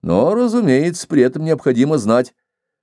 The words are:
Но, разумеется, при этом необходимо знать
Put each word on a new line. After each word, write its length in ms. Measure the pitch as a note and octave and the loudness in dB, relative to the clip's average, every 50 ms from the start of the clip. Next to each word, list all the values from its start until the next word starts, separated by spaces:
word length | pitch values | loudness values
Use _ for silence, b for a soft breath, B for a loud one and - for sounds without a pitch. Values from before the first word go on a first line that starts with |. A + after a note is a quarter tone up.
Но, 320 | - D#2+ E2+ F#2+ A#2+ D#3+ G#3 | -2 0 0 2 2 2 2
разумеется, 720 | A#3 B3 A#3+ G#3+ B3 A3 D#3 B2+ C3+ D3+ F3 F3 F3 - | 0 -2 0 0 0 0 2 2 2 0 -2 -4 -8 -10
при 140 | _ - C#3+ | _ 0 2
этом 240 | B2 B2+ B2+ D3+ D#3 | 2 2 0 -4 -4
необходимо 520 | D#3+ D#3+ C3 - C#3+ B2+ A#2 C3 D3 D#3+ | -4 -4 -2 0 -2 0 0 0 0 0
знать 360 | D3 G2+ G#2 A2+ B2 B2+ - _ _ _ _ _ _ _ _ _ _ | -2 -2 0 0 -2 -2 -4 _ _ _ _ _ _ _ _ _ _